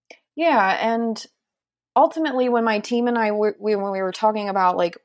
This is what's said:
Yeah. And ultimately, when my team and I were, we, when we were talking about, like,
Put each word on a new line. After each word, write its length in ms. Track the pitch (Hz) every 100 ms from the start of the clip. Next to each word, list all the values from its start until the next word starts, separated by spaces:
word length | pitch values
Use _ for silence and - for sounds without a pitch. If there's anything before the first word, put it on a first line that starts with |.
| _ - _
Yeah. 440 | - 330 254 190 180
And 440 | 226 233 233 220 - _ _ _ _ _ _
ultimately, 540 | - 311 320 311 254 254
when 160 | 240
my 160 | 226 214
team 260 | 208 240 240
and 80 | 240
I 120 | 220
were, 240 | 208 214 -
we, 160 | 208 208
when 160 | 196
we 100 | 190
were 100 | 190
talking 360 | - 214 214 202
about, 280 | 196 185 185
like, 220 | 175 -